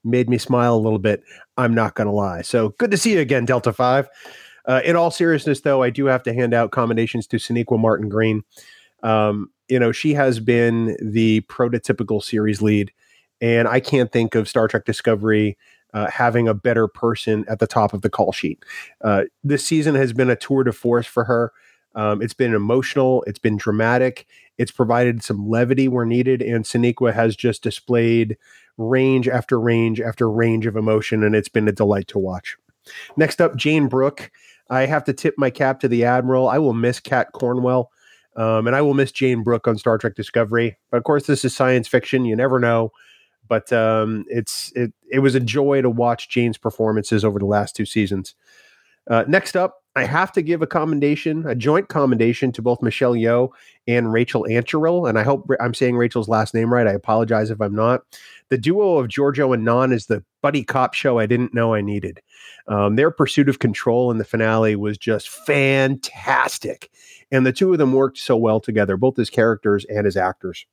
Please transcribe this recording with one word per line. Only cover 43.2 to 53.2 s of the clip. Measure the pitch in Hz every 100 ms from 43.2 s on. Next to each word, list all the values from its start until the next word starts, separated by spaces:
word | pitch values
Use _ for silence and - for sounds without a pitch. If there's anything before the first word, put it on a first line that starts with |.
| _ _ 110
But, | 113 -
um, | 117 110 110 110 110 -
it's, | 120 107 - -
it, | 123 120 _ _
it | 135
was | 139
a | 131
joy | 120 131 139 139
to | 127
watch | 117 120 117 -
Jane's | 123 120 110
performances | 117 - 110 107 104 110 107
over | 101
the |
last | 98 104 101 -
two |
seasons. | 101 110 98 98 92 _ _ _ _ _ _ _ -
Uh, | 113 131
next | 185 -
up, | 185 185 _ _ 135
I |
have | 120 151 185
to | -
give | 156 170
a | 160
commendation, | 170 160 147 143 147 165 156 156
a |
joint | 120 123 165 202
commendation | 160 139 117 117 117 131
to | 117
both | 117 120
Michelle | 117 - 127
Yeoh | 120